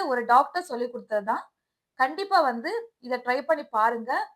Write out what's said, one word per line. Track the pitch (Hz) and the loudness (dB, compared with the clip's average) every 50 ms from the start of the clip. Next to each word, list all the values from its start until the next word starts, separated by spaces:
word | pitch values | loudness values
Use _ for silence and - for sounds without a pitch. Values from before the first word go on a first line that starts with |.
| 392 302 | -2 0
ஒரு | 254 240 233 | -2 -2 2
டாக்டர் | 233 240 254 285 277 - 359 349 | 4 6 6 6 4 0 -6 -6
சொல்லி | - 269 233 240 247 | -6 -6 -6 -6 -6
கொடுத்தது | 240 233 196 - 220 208 202 | -6 -10 -8 -4 -4 -4 -2
தான். | 208 233 330 - - _ _ _ _ _ _ _ _ _ - | -2 -4 -4 -4 -10 _ _ _ _ _ _ _ _ _ 0
கண்டிப்பா | 262 262 311 339 - 403 392 370 | 0 0 0 -4 -4 2 4 4
வந்து | 311 262 233 233 233 320 427 466 466 - _ _ | 4 4 0 -2 -6 -6 -6 -6 -8 -10 _ _
இதை | - 247 254 247 | -8 -6 -6 -4
ட்ரை | - 240 247 269 285 | -2 -2 -2 -2 0
பண்ணி | - 320 294 285 | 0 -2 -2 -2
பாருங்க. | - - 214 214 233 240 233 220 226 269 370 440 - - | -4 0 2 2 2 2 0 -4 -2 -2 -2 -2 -6 -10